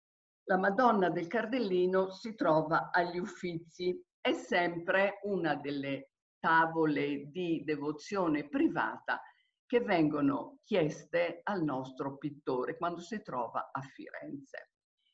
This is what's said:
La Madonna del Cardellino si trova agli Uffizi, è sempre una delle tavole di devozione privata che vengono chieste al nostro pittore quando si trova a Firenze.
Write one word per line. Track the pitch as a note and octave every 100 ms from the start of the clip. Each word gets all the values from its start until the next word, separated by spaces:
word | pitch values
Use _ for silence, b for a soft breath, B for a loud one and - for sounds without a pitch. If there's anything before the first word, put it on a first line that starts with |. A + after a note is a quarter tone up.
| _ _ _ _ -
La | F#3
Madonna | G3 G3 B3+ G#3+ F3+
del | E3 E3+
Cardellino | A#3 G#3+ B3+ G#3+ F#3 F#3 F#3+ F#3+
si | - A3+
trova | A3 F3 D#3 D3+ D#3+ -
agli | F3+ F3 F3
Uffizi, | G3 - F3 E3 - - F3+ F3+ - _
è | B3
sempre | - - F#3+ F3 E3+ E3+ F#3 G3 G3
una | G3+ F#3+ E3
delle | C#3+ C#3 C#3+ C#3 C#3 - _ _ _
tavole | E3+ E3 E3 D#3+ D#3 C#3+ C#3+ C#3+ C#3+
di | F3+ F3 D#3+
devozione | C#3 D3 D3 D3+ - G3+ E3+ D3 D3
privata | - E4 D3 A2 A#2 - A#2+ B B B B _
che | A#3+
vengono | G#3 F3+ D3+ D3 C#3 C3+ - -
chieste | _ G3 D3+ - - E3+ E3+ E3+
al | - G3+
nostro | D3+ C3 C3+ - C#3 C#3
pittore | D3+ C#3 - B2+ B2 -
quando | E3+ F3
si | - G#3+
trova | - B2+ A#2 B2+ -
a | C3+
Firenze. | C#3 - - - D3+ - - - - _ _ _ _